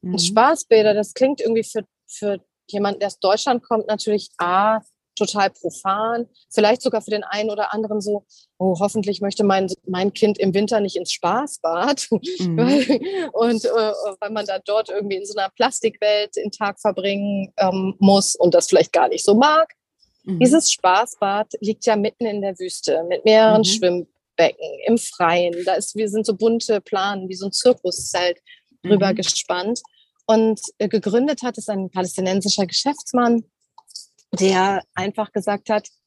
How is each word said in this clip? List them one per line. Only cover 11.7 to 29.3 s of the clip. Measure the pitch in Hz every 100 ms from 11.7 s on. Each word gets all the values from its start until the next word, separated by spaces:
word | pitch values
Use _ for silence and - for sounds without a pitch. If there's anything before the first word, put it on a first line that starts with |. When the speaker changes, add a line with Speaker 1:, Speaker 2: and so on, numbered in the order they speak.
| 165 220 285 -
Speaker 1:
<laughs> | 220 302 370
Speaker 2:
Mhm. | 185 165
Speaker 1:
Weil, | 240 285 254 247 302 392 320
und, | - 233 226 -
äh, | 226 214 202 208 190
weil | 208
man | 220 202
dann | 190 -
dort | 208 220
irgendwie | 196 202 190
in | 196
so | 208
einer | 190
Plastikwelt | _ 240 - 226 214 208 208 208 -
den | 214
Tag | - 208 202
verbringen, | 214 196 190 202 202 202 190 -
ähm, | 190 190 131 -
muss | 196 196 196 -
und | 175
das | 175 -
vielleicht | - -
gar | - -
nicht | - -
so | 208
mag. | 285 311 320 - _ _ _ _ -
Speaker 2:
Mhm. | 185
Speaker 1:
Dieses | 247 302 -
Spaßbad | - 185 185 226 - 202 202 214 -
liegt | 208 214 -
ja | 214
mitten | 202 - 233
in | 208
der | 196 185
Wüste | 185 - - 147 170
mit | 180 220
mehreren | 220 220 214
Speaker 2:
Mhm. | 214
Speaker 1:
Schwimmbecken | 214 180 175 175 _ _ - 165 - 156 - -
im | 226
Freien. | - - 175 175 175 170 180
Da | 185
ist, | - 208
wir | 214
sind | 208 214
so | 202
bunte | 226 233 - 208
Planen, | - 202 196 202 185
wie | 185
so | 196
ein |
Zirkuszelt | - 254 247 185 - - 185 180 175 _ - _ _
drüber | 175 202 196
Speaker 2:
Mhm. | 214
Speaker 1:
gespannt. | 185